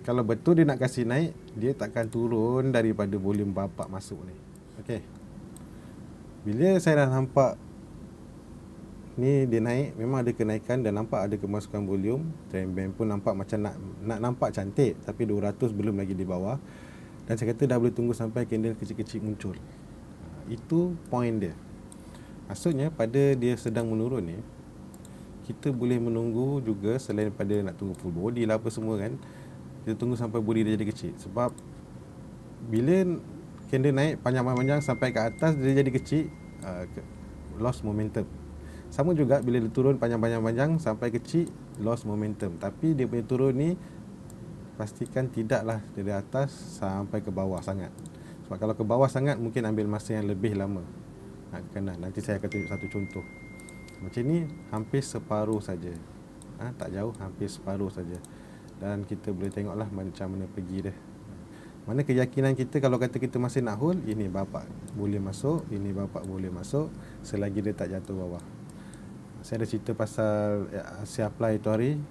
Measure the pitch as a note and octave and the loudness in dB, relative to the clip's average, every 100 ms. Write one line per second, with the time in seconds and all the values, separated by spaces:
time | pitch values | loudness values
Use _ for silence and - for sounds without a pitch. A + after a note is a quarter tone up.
0 | - B2 A2 A#2 - E3+ D3 C3 B2+ - | 2 2 2 2 6 8 8 4 0 2
1 | A#2 C3 E3 - - A2 A#2+ C3+ G#2+ A#2 | 2 4 2 -2 -12 -2 0 0 -2 -2
2 | A2 A#2 A#2 A2+ A2+ B2+ C3 A#2+ A2+ G#2+ | 0 0 2 4 4 4 4 6 4 4
3 | G2+ G2+ F#2+ G#2 G2+ F#2 G2 - - F#2+ | 2 2 2 2 2 0 -2 -4 -8 -8
4 | - F#2 F2+ - - - - - G#2 A2 | -8 -10 -10 -14 -16 -18 -16 -12 -4 -4
5 | - - - - - - - - - - | -4 -16 -14 -14 -14 -14 -14 -14 -16 -14
6 | - - - - G#2+ A2 F3+ F#3+ E3 D3 | -16 -14 -16 -8 -2 4 6 8 8 8
7 | C3+ C3 C3 C#3 B2+ - - - - - | 6 4 6 6 6 4 -10 -16 -14 -14
8 | - - - - - - - - - - | -16 -16 -16 -16 -16 -16 -16 -16 -16 -14
9 | - - C3 C#3 C3 A2+ A#2 B2+ C#3+ - | -8 2 6 6 6 4 4 2 2 -2
10 | A#2 C3 A#2+ A#2 G#2+ G#2+ - B2+ A2 G2+ | 0 2 2 2 2 2 2 2 4 2
11 | A2 A#2 G2 G#2 G2+ G#2 G2+ G#2+ G2 G2 | 2 0 2 0 0 -2 -2 -2 0 2
12 | G2+ C3 D#3+ D#3 - F#2+ F#2 F#2 F#2+ F#2 | 2 0 -2 -8 -4 -2 -2 -2 -2 0
13 | A2 G2+ G#2+ G2 F#2+ G#2+ G2+ - F#2+ - | 0 2 2 0 -2 -2 -2 -4 -10 -6
14 | G2+ A2 A#2+ B2 A#2+ G#2+ G2 A#2+ B2 E2 | -4 0 0 2 0 0 0 4 4 2
15 | - - A2+ G#2 G2+ G2+ B2 G2+ G#2 G2 | -6 -2 0 2 0 2 0 2 0 0
16 | F#2+ F#2 F#2 F2+ F#2+ C#3 - - - - | 0 -2 -2 -2 -2 -4 -6 -16 -16 -16
17 | - - - A2+ A2+ A2+ C#3 B2 A#2+ A#2+ | -16 -12 -2 0 2 4 4 6 4 4
18 | A#2+ A2+ A2+ A2+ A#2 A2 A2+ A2 G2+ A2 | 0 2 0 0 0 2 2 -2 -4 -4
19 | G#2 A2 G#2+ G2+ G2+ E2 - - - - | -4 -4 -4 -2 -4 -6 -12 -16 -16 -16
20 | - - - - - A#2 - E3 F3+ E3 | -16 -14 -14 -12 -8 -8 2 4 4 -2
21 | - B2 A#2+ A2 F2+ D#2 - - - - | -2 2 2 2 0 -4 -14 -16 -16 -16
22 | - - - - - - F3 C#3 D3+ D#3+ | -16 -16 -16 -16 -10 -2 2 2 0 2
23 | A2+ C#3 C#3 C3 A#2+ A#2+ A#2+ A2+ A2+ A2 | 4 6 6 6 4 2 0 0 2 2
24 | A#2 B2+ E2+ F2+ - - - - - - | 2 0 -2 -6 -10 -16 -16 -16 -16 -16
25 | - - - - - A#2 D3 B2 B2 B2 | -16 -16 -16 -12 -10 -4 -2 2 2 4
26 | A#2 A2+ A#2 A2+ C3 C#3+ A2+ G2 G2+ B2+ | 4 2 2 2 2 0 0 2 2 0
27 | - G#2 G#2+ G2+ G2+ G#2 F#2+ E2 G2 F2+ | 0 0 0 0 2 2 0 -4 -4 -4
28 | F2+ E2+ G#2 A#2+ A2 A2 A2+ A2+ A2 G#2+ | -4 -2 0 2 2 2 2 -2 -2 0
29 | G2 C3 - - - - - - - A2+ | -2 -4 -10 -16 -16 -16 -16 -8 -4 0
30 | A#2+ A#2 A#2 A2+ A2 A2+ G#2+ G#2+ G#2 - | 0 0 0 0 4 4 4 2 0 -4
31 | E2+ - F#2 G2+ B2 - - - - - | -8 -8 -6 0 0 -2 -14 -16 -16 -16
32 | - - - - - - A#2 A2 C3 F#3 | -16 -16 -16 -16 -16 -12 0 4 6 6
33 | F3+ E3 - - - - - C3+ C#3 C3+ | 4 0 -4 -14 -14 -14 0 4 6 6
34 | D3+ - B2 B2+ B2+ B2 C3 D3 C#3+ A#2+ | 4 2 2 4 4 4 4 4 2 2
35 | B2+ A#2 A2+ - D#3+ D3+ C3 C3+ C#3 C3 | 2 4 0 4 4 6 6 6 6 2
36 | - D3+ - - - - F#2+ F2+ F2+ - | 2 2 2 -6 -14 -10 -8 -6 -6 -8
37 | - - - - - - A#2+ - G#2+ G#2 | -10 -12 -14 -12 -10 0 0 2 -2 0
38 | G#2+ A2+ G2 - - - - - - - | 0 -2 -4 -8 -12 -14 -14 -14 -6 2
39 | D3+ E3 B2+ C#3 C3 B2 A2+ C3+ C3 C3+ | 4 6 6 6 6 4 4 6 6 6
40 | A#2 A#2 A2+ A#2 A2 A#2 D3 D#3+ A2+ A2 | 4 4 4 4 2 4 4 4 2 0
41 | A#2+ A#2 - E3 E3 - - - G#2+ A#2 | 0 0 2 2 2 -4 -14 -2 0 0
42 | A2 G#2 G#2+ G2+ G2 E2 G2 - D#3+ D3+ | 0 -2 -2 -2 -4 -2 -6 0 2 4
43 | A#2+ A#2+ A2+ B2+ C3+ B2+ D#3 F#3 - - | 2 0 0 4 4 4 2 0 -6 -14
44 | - - - - - - - - G#2+ - | -16 -16 -16 -14 -14 -12 -14 -8 -8 -6
45 | A#2+ C3 B2+ A#2 A2 A#2+ A2 A2 - - | -2 0 0 -2 2 2 2 -4 -6 -6
46 | G2 G2 G2 C3 C#3 - - - G2 G2 | -2 -2 -2 0 0 -4 -14 -4 -2 -2
47 | G2+ G#2+ G#2 F#2 F#2+ F2+ G2 F#2+ E2+ - | -2 -4 -2 -2 -2 -2 -2 -4 -6 -10
48 | - - - - - F#2+ G#2+ A2 G#2+ A#2+ | -14 -14 -16 -16 -10 -2 0 0 4 6
49 | C3+ C3 C#3 A#2+ A2+ A#2+ A2 A2 G#2 G#2+ | 6 4 2 2 0 0 2 2 2 -2
50 | - A2 G2+ G2 G#2+ G2 G2 F#2+ E2 - | -2 -2 0 0 0 0 0 -4 -6 -12
51 | - - - - - E2+ F2+ G#2 G2 F2 | -14 -14 -14 -16 -12 -12 -8 -4 -4 -4
52 | F#2 G2+ G#2 G2+ G2 G2+ F2 G2 G2 G#2 | -6 -4 -2 -2 0 -4 -4 -4 -4 -4
53 | F#2+ F#2+ - - - - - - - - | -4 -6 -10 -14 -16 -14 -14 -16 -16 -12
54 | F#2+ A#2+ B2+ E3+ D#3 - - G#2+ G#2+ C3+ | -6 -2 2 2 0 -8 -6 -4 0 -2
55 | C3+ A2+ - G#2+ G#2+ A2 G2+ F2+ F2 E2+ | 0 -8 -2 0 2 0 -2 -6 -6 -10
56 | - - - - - - A2+ B2 F2 F#2 | -12 -18 -18 -18 -16 -10 -10 -8 -6 -4
57 | A2 A2 F#2+ - G2+ - F#2+ G2 F#2+ F#2 | -4 -4 -10 -6 -6 -6 -6 -2 -4 -4
58 | E2+ F2+ - - - - - - G2 G2+ | -8 -8 -12 -16 -16 -18 -18 -8 -4 -4
59 | G2 G2 - F2+ G2 G#2 G2+ G2+ G#2+ G2 | -4 -6 -4 -2 -2 -2 -4 -4 -4 -4
60 | F#2+ - F#2+ F#2+ F#2+ - F2+ F#2+ F#2+ - | -6 -6 -6 -4 -6 -6 -4 -4 -4 -8
61 | - - - - - - - - - B2+ | -16 -18 -16 -16 -16 -16 -18 -12 -2 0
62 | C#3+ B2+ C3 C#3 C3+ C3 B2+ D3 C3 B2 | 4 4 4 4 4 4 2 4 4 4
63 | B2 B2 B2+ A#2+ B2 C3 A#2+ G#2 D3+ F#3 | 2 0 0 0 0 0 0 2 2 2
64 | A2 A2 G2 F#2 G2 - - - - G#2 | 0 -2 0 -2 -2 -4 -8 -12 -8 -2
65 | G2+ G2+ G2 G2 C3+ D#3+ D3+ G#2 G2+ F#2+ | 0 0 -2 0 0 0 -2 -4 -2 -2
66 | G2 F#2 F#2 F#2+ F#2 F2+ F#2 C#3 D#3 - | -4 -6 -6 -4 -4 -4 0 0 0 -6
67 | - - - G2+ G2+ G2+ G2+ G2+ F2+ F#2+ | -14 -14 -4 -2 0 0 0 -2 -4 -4
68 | F#2 F#2+ F2+ F2 - - - - - - | -6 -6 -4 -6 -10 -14 -14 -14 -14 -14
69 | - - - - - A2+ A2+ A2 - A2 | -14 -14 -14 -14 -6 -2 0 -2 -2 0
70 | A2 - G#2+ G#2 G#2 G#2 F#2+ G2 - G2 | 0 2 2 4 2 0 -2 -6 -8 -8
71 | G#2+ - G#2+ - A2+ G#2+ G#2+ A2 B2+ D3 | -6 -2 -2 2 2 2 2 2 2 0
72 | D3 | -4